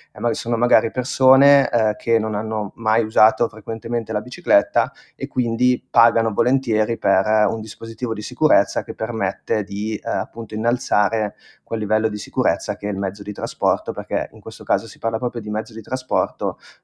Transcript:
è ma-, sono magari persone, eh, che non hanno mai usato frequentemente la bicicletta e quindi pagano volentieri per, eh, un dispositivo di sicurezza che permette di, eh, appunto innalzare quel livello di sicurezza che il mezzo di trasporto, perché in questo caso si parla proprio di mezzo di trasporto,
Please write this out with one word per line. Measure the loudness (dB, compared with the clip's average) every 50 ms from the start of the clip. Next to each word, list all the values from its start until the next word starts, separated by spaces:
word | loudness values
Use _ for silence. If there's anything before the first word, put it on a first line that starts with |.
| -20 _
è | -10 -4
ma-, | -4 -4 -2
sono | -4 -4 -4 -2
magari | 0 2 4 4 4 2 0
persone, | -4 -6 -6 -6 -2 2 4 6 6 6 6 6 6 4 4 2
eh, | 0 2 2 0 0
che | -2 0 2 2 2
non | 2 0 -2
hanno | -4 -4 -4 -4 -4 -4 -6 -8
mai | -6 -2 0 2 2 0
usato | 0 4 4 6 6 4 2 -2
frequentemente | -4 -4 -6 -8 -8 -8 -8 -6 -4 -4 -4 -2 -2 -4
la | -4
bicicletta | -4 -6 -12 -8 0 2 4 4 2 2 0 0 0 0 -4 -14 -20 _ _
e | -10 -10 -6
quindi | -2 0 0 0 0 2 2 2 2 0 _ _
pagano | 4 4 6 6 4 2 0 0 2
volentieri | 2 2 2 2 0 0 0 0 2 2 0 -2 -2
per, | 0 2 2 2 2
eh, | 2 2 2 2
un | 2 0 -2
dispositivo | -6 -10 -12 -12 -12 -12 -8 -6 -4 -4 -4
di | -4 -6
sicurezza | -8 -4 0 2 4 4 4 2 2 -2 -6 -6
che | -6 -6
permette | -6 -6 -4 -4 -2 -2 -2 -4 -6 _ -2 -2 -2 -2
di, | -4 -4 -6 -4 -4 -4
eh, | -4 -4 -4
appunto | -4 -4 -4 -6 -8 -12 -10 -8 -6
innalzare | -2 -2 0 -2 -2 -2 0 0 2 2 2 0 0 -2 -2 -4 _ _ -20 -20 _ _
quel | -6 -6 -4
livello | -2 0 0 0 0 0
di | -2 -4
sicurezza | -10 -6 -2 0 0 2 0 0 -2 -6 -6
che | -4 -4 -4
il | -4 -2
mezzo | -4 -4 -6 -6 -8
di | -10 -8
trasporto, | -6 -8 -8 -4 0 2 2 2 2 -2 -6 -8
perché | -8 -6 -4 -4 -4 -4 -4 -10
in | -14
questo | -14 -14 -14 -8 -4
caso | -2 -2 -2 -2 -6
si | -10 -6
parla | -4 -4 -4 -2
proprio | -4 -4 -6 -6
di | -6 -4
mezzo | -4 -6 -6 -8 -10
di | -12
trasporto, | -8 -6 -6 -6 -4 -2 0 0 0 0 -2 -4 -4 -4 -4 _ -10 -20 -20 _